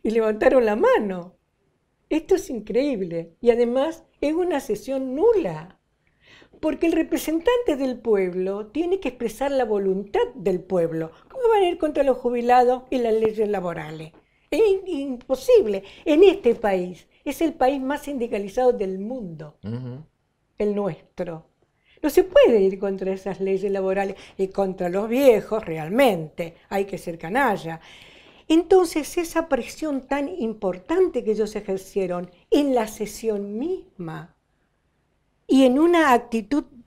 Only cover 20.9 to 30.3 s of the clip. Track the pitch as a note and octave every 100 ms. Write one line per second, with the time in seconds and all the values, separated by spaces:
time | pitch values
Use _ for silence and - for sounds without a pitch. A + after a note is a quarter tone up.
20.9 | D3+ _ - F3 D#3+ - _ _ _ _
21.9 | _ D4+ - F#4 C#5+ A#4+ A3+ F#3+ F#3+ G3+
22.9 | F#3+ F#3+ F#3+ G3+ F3+ F#3+ F#3+ G3+ G3 F#3+
23.9 | F#3+ G3 F#3+ - - F#3+ - G3 F#3 F3+
24.9 | F#3 A3 A#3+ C#4 G#3+ - G#3+ - D#3+ D#3
25.9 | A3 C4+ F3+ D#3 - E3 - _ G3+ G3
26.9 | E3+ F3 E3 E3 A#3 C4 F#3 D#3+ D#3+ -
27.9 | - - - - - - D#4+ F4 F#4+ E4+
28.9 | D#4+ C#4 - E4 E4 D#4+ C4 A3 - D#4
29.9 | C#4 C4 C#4 C#4